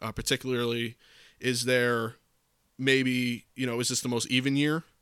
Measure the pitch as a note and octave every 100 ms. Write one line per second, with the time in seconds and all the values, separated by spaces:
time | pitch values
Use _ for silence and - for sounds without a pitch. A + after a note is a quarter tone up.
0 | A2 A2+ - C3 B2+ B2 A#2+ A#2 A#2 -
1 | - - - - B2+ A#2+ B2 B2 B2 A#2
2 | A2+ - _ _ _ _ _ - C3 C3+
3 | B2+ B2 B2 A#2 - B2+ B2+ A#2 A#2+ A#2+
4 | B2+ A#2 - B2+ C#3 C#3 D3 D#3+ - _